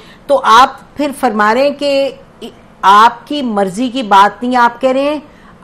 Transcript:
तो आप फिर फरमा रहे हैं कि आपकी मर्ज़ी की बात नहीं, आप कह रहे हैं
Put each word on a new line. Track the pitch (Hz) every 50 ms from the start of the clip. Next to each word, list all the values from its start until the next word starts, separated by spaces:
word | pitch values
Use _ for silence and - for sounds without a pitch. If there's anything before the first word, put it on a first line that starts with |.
| - - - - _ -
तो | 285
आप | 269 262 - 220 233 262 277 269 - - _ _ -
फिर | 285 294
फरमा | 254 - - 254 208 214 208 214
रहे | 220 247 269
हैं | 285 277 285 285
कि | 285 277 277 277 269 - - - _ _ _ - - - _ _ _ _ _ -
आपकी | 185 196 214 226 240 233 - - - 294 294
मर्ज़ी | 277 240 214 202 202 190 175 196 254 254
की | 214 269 254
बात | 202 202 196 202 208 202 - 247
नहीं, | 247 254
आप | 247 240 233 233 -
कह | - 262
रहे | 262 269 277
हैं | 285 302 294 - - - _ _ - - _